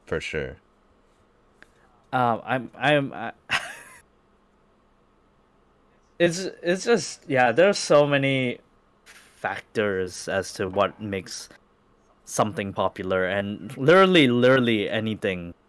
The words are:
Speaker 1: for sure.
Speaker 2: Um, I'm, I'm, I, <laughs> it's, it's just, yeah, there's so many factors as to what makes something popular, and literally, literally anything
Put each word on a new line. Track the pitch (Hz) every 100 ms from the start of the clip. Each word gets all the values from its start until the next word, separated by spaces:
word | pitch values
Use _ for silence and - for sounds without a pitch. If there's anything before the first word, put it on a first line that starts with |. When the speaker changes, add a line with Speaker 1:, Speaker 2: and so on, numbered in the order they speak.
| -
Speaker 1:
for | 82
sure. | - 80 65 - _ _ _ _ _ _ _ _ _ _ - _ _ _ -
Speaker 2:
Um, | 131 120 110 -
I'm, | 127 117 -
I'm, | 131 147 139
I, | - 113 - -
<laughs> | - - - - - _ _ _ _ _ _ _ _ _ _ _ _ _ _ _ _ _ _ _ _ _ -
it's, | 175 170 185 -
it's | 170 185 233
just, | 226 - - -
yeah, | 131 123
there's | 113 190 202
so | - 151 147
many | 143 139 135 127 - _ _ _ _ _
factors | - - _ 95 98 - 117 104 95 92 - -
as | 82 92
to | - 95
what | 98 95 -
makes | 107 98 87 - - - _ _ _ _ _ _ -
something | - 110 101 101
popular, | 95 95 - 92 95 92
and | 101 98 104 - -
literally, | 139 180 190 180 135
literally | 120 123 131 120 110 92
anything | 110 110 104 104 90 85 -